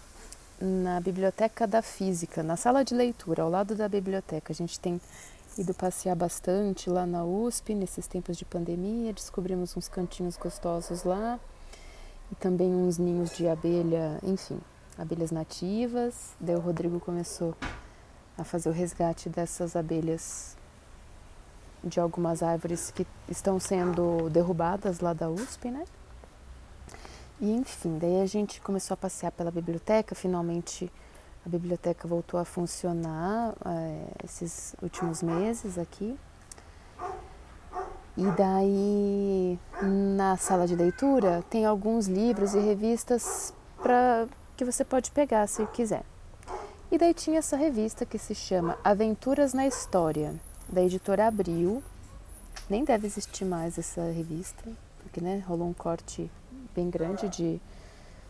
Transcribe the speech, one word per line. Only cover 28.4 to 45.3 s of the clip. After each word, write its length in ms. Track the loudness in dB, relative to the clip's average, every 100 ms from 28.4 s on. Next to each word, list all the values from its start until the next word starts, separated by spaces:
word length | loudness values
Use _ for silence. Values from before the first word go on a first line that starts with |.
| -2 -4
começou 340 | -4 -2 -2
a 20 | -4
passear 340 | -4 -4 -6
pela 200 | -2 -2
biblioteca, 600 | -2 -2 -4 2 2 2
finalmente 800 | -2 0 0 0 -2 -4 -8 -8 -10 -20 -20 -20 -16 -4
a 20 |
biblioteca 600 | -4 0 0 0 -2 -2
voltou 300 | -2 0 -2
a 60 |
funcionar, 1120 | -2 -2 -4 -2 -2 -2 -2 -2 0 0 -2 -4
é, 600 | -4 -4 -4 -6 -10 -10
esses 500 | -12 -8 -8 -8 -12 -8
últimos 400 | -8 -4 -4 -2
meses 560 | 0 2 0 -2 -4 -6
aqui. 400 | -6 -6 -6 -6 -12 -20 -20 -20 -20 -20 -20 -12 -10 -10 -12 -18 -18 -20 -12 -8 -8 -10 -10 0
E 80 | 2
daí, 1200 | 4 4 6 4 4 4 2 2 2 2 2 2 0 -6 -2 2 4 4 4
na 200 | 4 2
sala 300 | 4 4 4
de 80 |
leitura, 680 | 4 4 4 6 6 6 4 0
tem 160 | 2
alguns 440 | 4 4 2 2 2
livros 460 | 4 4 4 4
e 40 | 4
revistas 960 | 4 4 2 2 2 0 0 -4 -6 -10 -20 -2
pra, 460 | 4 6 8 6 2 -4 -18 -4
que 80 |
você 200 | -2 0
pode 280 | 2 2 2
pegar, 340 | 2 4